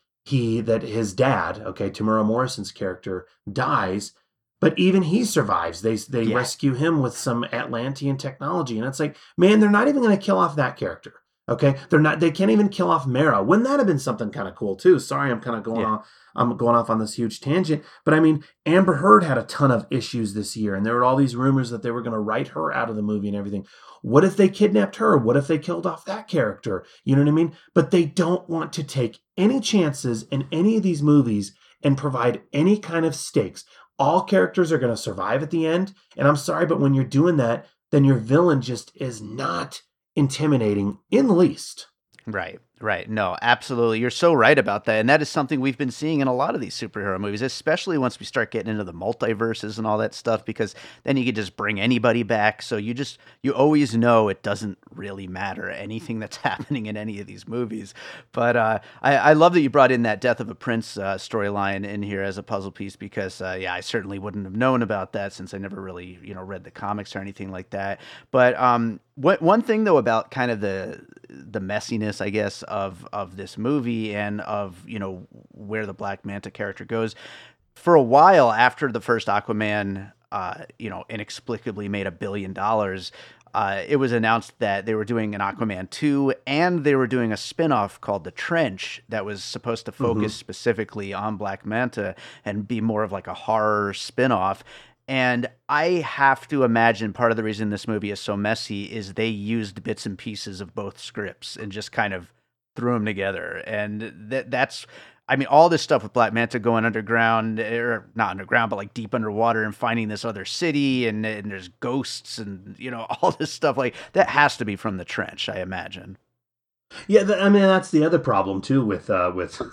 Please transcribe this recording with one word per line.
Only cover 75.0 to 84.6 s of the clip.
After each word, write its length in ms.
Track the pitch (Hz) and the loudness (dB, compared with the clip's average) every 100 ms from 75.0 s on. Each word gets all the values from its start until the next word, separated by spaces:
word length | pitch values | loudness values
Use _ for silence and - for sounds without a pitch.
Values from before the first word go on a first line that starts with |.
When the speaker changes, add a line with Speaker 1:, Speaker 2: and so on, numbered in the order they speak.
| 98 92 - - - | -8 -10 -16 -20 -20
Speaker 2:
where 340 | - 208 110 101 | -18 -8 -8 -8
the 60 | |
Black 300 | - 101 98 | -8 -8 -8
Manta 280 | 101 101 - | -10 -12 -12
character 340 | - 104 - - | -8 -8 -10 -6
goes, 300 | 113 113 - - - - _ _ - | -4 -4 -6 -18 -20 -20 _ _ -2
for 200 | 175 160 | 6 6
a 60 | |
while 500 | 117 135 180 180 120 | 8 8 10 8 6
after 400 | 110 123 - 139 | 6 4 4 -4
the 100 | 110 | -2
first 260 | - 117 - | 0 0 0
Aquaman, 840 | 101 - 107 107 104 98 98 101 _ _ | -2 -2 -2 0 0 -2 -6 -12 _ _
uh, 340 | 104 90 - - - | -8 -8 -10 -16 -14
you 140 | 113 | -12
know, 120 | - - | -12 -12
inexplicably 800 | 113 104 - - 110 120 101 101 | -12 -12 -12 -8 -8 -8 -8 -6
made 160 | 101 95 | -4 -6
a 40 | |
billion 420 | 82 101 104 95 | -6 -8 -6 -8
dollars, 580 | 95 104 110 98 95 90 - - - _ 110 | -4 0 0 -2 -6 -12 -18 -20 -20 _ -2
uh, 260 | 98 98 87 | -2 -2 0
it 80 | 143 | 0
was 160 | 131 | 2
announced 420 | 117 110 113 - | 2 2 2 -2
that 260 | - | -4